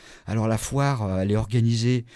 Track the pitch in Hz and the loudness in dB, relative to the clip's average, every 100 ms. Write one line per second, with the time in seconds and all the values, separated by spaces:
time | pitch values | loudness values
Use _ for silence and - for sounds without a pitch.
0 | - - - 110 110 110 - 135 139 131 | -20 -18 -6 -2 0 0 -2 0 0 0
1 | 104 95 98 107 113 120 117 117 117 127 | -2 0 0 0 0 2 2 2 0 0
2 | 117 | -4